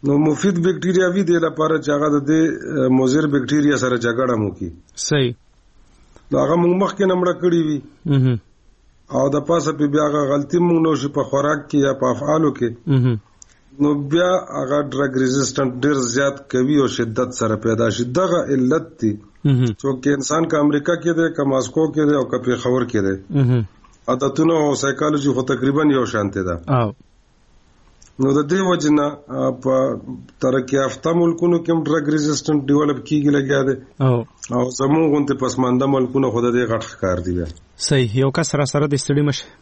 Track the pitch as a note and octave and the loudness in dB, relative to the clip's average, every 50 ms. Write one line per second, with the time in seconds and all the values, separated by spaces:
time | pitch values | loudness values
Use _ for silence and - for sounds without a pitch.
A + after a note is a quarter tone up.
0 | - C#3+ C#3+ C#3+ D#3 D#3+ D3+ D3 - G3+ F#3+ E3+ E3 F#3 F#3+ D3+ C#3 F3+ F3+ F#3+ | 0 0 2 2 2 2 0 0 0 0 0 2 0 0 0 0 -2 0 0 2
1 | F#3+ F3+ E3+ G3 G3 D#3+ F3 E3+ E3 D#3+ C#3 - D#3 D#3 D#3+ D#3 C#3+ C#3+ D3 C#3+ | 0 0 0 0 0 2 2 2 2 -2 -2 -2 -2 0 0 -2 0 -2 -2 0
2 | D3 D3+ D3 D3 C3+ C3+ D#3 D#3+ D#3+ D#3+ - - - - D3+ C#3+ C3 C3 C3 C3 | 0 0 0 0 2 2 2 2 2 0 -2 -6 -8 -6 -2 0 2 2 4 4
3 | C3 B2+ C3 D#3 D#3 D3+ C#3+ C#3 B2 A2 D3 D3+ D3 D3 C#3+ B2 A#2+ B2+ B2 A#2+ | 4 2 2 2 0 2 0 0 0 0 0 2 2 2 2 2 0 0 -2 0
4 | A2+ A#2+ A2+ A#2 C3 B2 A#2+ A2 G#2+ G2 F2 - G2 F2 D#2+ - - _ _ - | -2 -2 -2 0 0 0 0 0 -2 -4 -4 -6 -10 -12 -12 -14 -20 _ _ -10
5 | - - D3+ D3 C3 A#2+ B2 _ _ _ _ _ _ _ _ - - _ - _ | -4 -2 0 0 0 0 -4 _ _ _ _ _ _ _ _ -20 -20 _ -20 _
6 | - _ - - _ - C#3 C3+ C#3 C3+ D#3+ F3 F3 F3 F3 F#3 G3 F#3 F#3+ - | -20 _ -20 -20 _ -2 0 0 2 2 2 2 2 2 2 2 0 -2 0 0
7 | G3+ F#3 F#3 F3+ F3+ F3+ F3 - E3+ F3+ E3+ E3+ D#3+ D#3 D3+ C#3 - - - _ | 0 0 2 2 0 -2 -2 0 0 0 2 2 0 0 -2 -4 -8 -12 -20 _
8 | _ E3 C#3 C3+ B2+ C3 B2 G#2+ _ _ _ _ _ - _ _ _ _ _ _ | _ 0 2 2 2 2 0 -2 _ _ _ _ _ -20 _ _ _ _ _ _
9 | _ _ C#3+ B2+ C3 C#3 C#3 D3 C#3+ - E3+ E3+ C#3 D3+ D3+ C#3+ D3 C#3+ C#3 D3+ | _ _ -2 0 0 2 0 -2 0 0 0 0 0 -2 -2 0 0 0 2 2
10 | D3+ D3 D3 D3+ C#3+ C3+ C#3 C#3+ C#3 C#3+ - F3 F3 F3 E3+ E3 D#3+ D#3+ D#3 C3 | 0 2 0 0 0 0 0 -2 -2 0 0 2 2 2 2 2 2 2 0 0
11 | C3 C#3+ - D3 C3 - C#3 C#3 C#3 D3 D3+ D3 - - - D3 C#3 C#3 C3 C3 | -2 -4 -2 -2 -2 0 -2 0 0 0 -2 -2 -4 -2 0 2 2 2 0 0
12 | C3 B2+ A#2+ - C#3+ C#3+ D3+ D#3+ D#3+ D3 - - B2 A#2 A#2+ A#2+ - E3 C#3 C3 | 0 -2 -2 -2 0 0 0 2 2 0 0 0 -4 -4 -4 -6 -2 0 2 2
13 | B2 B2+ A#2+ G#2+ _ _ _ _ - _ _ _ _ _ C#3 C#3 C#3+ D3 D3 C#3+ | 2 2 0 -2 _ _ _ _ -20 _ _ _ _ _ -4 -2 0 0 0 -2
14 | C#3+ C#3 D3 E3+ F3+ F3+ F#3 F3+ - - - C#3+ C#3 C3 C#3+ D3 C#3+ C3+ B2+ C3 | -2 -2 0 2 2 2 0 -2 -2 -4 -8 -6 -4 -2 -2 -2 -2 -2 -2 -2
15 | C#3+ C3+ B2+ C3 C3 B2+ B2+ C#3 C3+ - - - C#3 B2+ A#2+ B2 B2 C#3+ D3+ C3+ | -2 0 0 0 0 2 2 0 -2 -2 -2 -2 -2 -2 -2 0 0 0 0 0
16 | B2+ A#2 A2+ C3+ C#3+ C#3 C#3 - - - - B2+ B2+ C3+ D3+ D3 C3+ A#2+ - - | -2 -2 0 0 0 0 -2 -4 -12 -4 0 0 0 2 2 2 2 2 0 -2
17 | A#2+ A2+ A2 B2 B2+ B2 - - A#2 A2 A2 G2+ - A2+ A2+ A2 A#2 A2+ G#2+ A#2 | -4 -4 -2 -2 -4 -4 -2 -4 -2 -2 -2 0 0 0 0 2 0 0 0 -2
18 | A#2+ B2 B2+ E3+ F#3+ F#3 E3+ E3+ - - C#3 C3 B2+ B2+ D3+ E3 E3 - - - | -4 -2 0 0 0 2 0 0 0 0 0 0 2 2 0 0 -2 -6 -8 -2
19 | - G#2+ G#2 G#2 - - _ - - D3 C3+ B2 B2+ A#2 G#2+ _ - C3+ C3 B2+ | -2 -2 -2 -4 -12 -20 _ -2 0 2 2 4 2 0 -2 _ -4 -4 -4 -2
20 | B2+ C#3+ C#3+ C#3 C3 - D3+ D#3+ E3 - D#3+ D3+ D3 D3 D3 D3 C#3+ - E3+ D#3+ | 0 0 0 0 0 -2 0 0 0 0 0 2 2 2 2 0 0 0 -2 0
21 | - E3+ E3 D#3+ E3 D#3+ D#3+ - C#3+ C#3 C3+ C3 A#2+ A2 - D#3+ D#3+ D3+ - D3+ | 0 -2 0 2 0 0 0 -2 0 0 0 0 -2 -2 0 0 0 0 0 0
22 | D3+ D3 D3 C#3+ B2+ A#2 - B2 A2+ A#2+ B2 A#2 - B2 B2+ B2+ B2 A#2 - G#2+ | 2 2 2 2 0 -2 -2 -4 0 -2 -2 0 0 0 0 0 0 0 0 0
23 | G2 F#2+ F#2+ F#2+ G2 - E3 C#3+ C3+ A#2+ B2+ B2 A2 - _ _ _ _ _ _ | 0 0 -2 -4 -6 -4 0 2 2 4 2 2 0 -4 _ _ _ _ _ _
24 | _ - B2+ B2+ C#3 C#3 C#3 D#3 D#3+ E3 E3 D#3+ D3+ D3 C#3 B2 C3+ C#3 C3+ C3+ | _ -4 -2 0 0 -2 0 2 2 2 4 2 2 0 0 0 -2 -4 -2 -2
25 | D3+ D3+ D3+ D3 C#3 C#3+ B2 B2 B2+ C3 C#3 A#2 B2+ C3+ C#3 D3+ D#3 D3+ C#3 C3 | -2 -2 -2 0 0 0 0 0 0 -2 -2 0 0 0 0 2 2 2 2 2
26 | A#2+ G2+ G#2 A2 G2+ G2 G2 G2+ F#2 F#2 E2+ E2 E2+ - C#3 B2 A#2 G#2 - _ | 0 0 -2 -2 -2 -2 -2 -4 -4 -4 -4 -6 -4 -2 0 0 0 -2 -4 _
27 | - _ _ _ _ _ _ _ _ _ _ _ _ _ _ _ _ _ _ _ | -20 _ _ _ _ _ _ _ _ _ _ _ _ _ _ _ _ _ _ _
28 | - - _ - C3 C3+ C#3 D3 D3+ C#3+ F3+ F#3+ F#3+ F3+ F3+ E3 - D3+ D3+ D3 | -20 -20 _ -2 0 2 2 0 0 0 0 0 0 0 0 0 2 2 2 2
29 | D3 D3 D3 - - - B2+ C3+ C3 C3 B2 B2+ B2+ C3 C3 C3 C3 C3+ A#2+ G2+ | 2 0 -4 -8 -14 -12 -6 -2 -2 -2 -2 -2 -2 0 2 2 2 0 -2 -6
30 | - C3 B2+ B2 - - _ _ - C3 B2+ C3 B2 B2 C3+ C#3 C3+ C3 - - | -10 -14 -16 -16 -16 -20 _ _ -2 0 0 0 0 0 0 0 0 0 -4 -4
31 | - E3 E3 F3 E3+ E3+ E3 E3+ F3 F3 E3+ E3 E3 E3 E3+ E3 D3+ C#3+ D3+ E3 | -4 0 2 2 2 2 2 0 0 0 0 0 0 0 0 0 0 0 0 0
32 | D3 C#3+ D3+ D#3 D3 D3+ D3 - - - D#3 D3 C3+ C3 C#3+ C#3+ D3+ D3 C#3+ B2 | 0 0 0 0 0 0 -2 -2 -2 0 0 0 2 2 2 2 2 2 -2 -4
33 | A2+ - D3+ D3+ C#3+ C#3+ C#3+ C#3+ C3+ C3+ C#3+ C#3 C3+ C3+ C3 - - - _ - | -4 -2 -2 0 2 2 2 2 2 2 0 0 2 0 -2 -4 -6 -20 _ 0
34 | C#3 C3 B2 A#2+ A2+ - _ _ - - A#2+ B2 B2 B2+ B2+ B2+ C3+ C#3 D3 D#3+ | 0 2 2 0 -2 -6 _ _ -12 -4 -2 -2 -2 -2 -2 -2 0 2 2 2
35 | E3 D#3 C#3+ D3 C#3 C#3+ C#3 - B2+ B2 A2+ B2+ C3 B2 B2+ B2+ C3+ C#3 C#3 C3+ | 2 2 2 0 0 0 -2 -2 -2 -4 -2 -2 0 0 2 0 2 2 2 0
36 | B2+ B2 B2+ C#3 C3+ B2+ G#2+ A#2 A#2 A#2+ A#2 B2 B2 A2 A2+ A2 - - - - | 0 0 0 0 0 0 0 0 0 2 2 0 0 0 -2 -4 -4 -8 -10 -4
37 | - F#2 F2+ F2 F2 F2+ F2 F2+ E2+ D#2 - - - _ _ - - - D3+ C3+ | -2 -2 -2 -2 -2 -4 -4 -4 -4 -6 -8 -16 -20 _ _ -10 -4 0 0 0
38 | B2+ A2+ G2+ B2+ C3+ C#3 C3+ - D#3+ - - C#3+ D3 C3+ - D3 D3 D3 C#3+ C3+ | 0 0 0 0 0 0 0 -2 -4 -2 0 -2 -2 0 0 0 0 0 0 -2
39 | - - C#3+ C#3+ D3 D3 C#3 - - - - _ | -2 0 0 2 2 0 -2 -4 -8 -16 -20 _